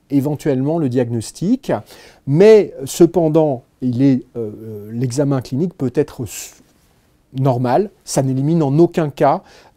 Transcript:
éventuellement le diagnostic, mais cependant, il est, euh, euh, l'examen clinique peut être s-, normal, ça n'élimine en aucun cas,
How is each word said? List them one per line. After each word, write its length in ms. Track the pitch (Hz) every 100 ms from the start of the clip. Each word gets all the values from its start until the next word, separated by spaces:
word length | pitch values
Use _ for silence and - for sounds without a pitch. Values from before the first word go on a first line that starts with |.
| -
éventuellement 680 | 143 139 143 156 131 139 170
le 100 | 135
diagnostic, 880 | 127 156 117 - - 175 254 - 113 - - - _ -
mais 480 | 151 214 214 - - 135
cependant, 760 | - 165 185 160 156 156 120 - -
il 200 | 127 120
est, 220 | 139 127 - 120
euh, 140 | 107 107
euh, 280 | 110 104 104
l'examen 480 | 117 131 127 143 135
clinique 320 | - 131 180
peut 180 | - 127
être 300 | 156 - -
s-, 300 | 123 - - - _ _ _ _ _ _ _ 131
normal, 520 | 135 123 123 147 208 _ -
ça 160 | 147
n'élimine 420 | 131 131 143 165
en 140 | 139 147
aucun 300 | 170 175 151
cas, 320 | - 180 175 - - _